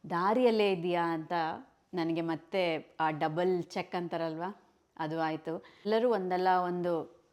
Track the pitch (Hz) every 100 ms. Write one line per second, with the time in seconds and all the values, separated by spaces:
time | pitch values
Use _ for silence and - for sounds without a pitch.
0 | 160 170 185 226 247 220 208 185 175 175
1 | 170 165 156 175 160 - - _ _ 180
2 | 165 165 165 160 - 196 175 156 - -
3 | 160 151 160 156 180 180 165 196 180 185
4 | 175 170 165 160 180 208 _ _ _ -
5 | 160 160 160 156 160 170 - - 202 220
6 | 247 214 185 180 185 185 180 180 175 165
7 | - - _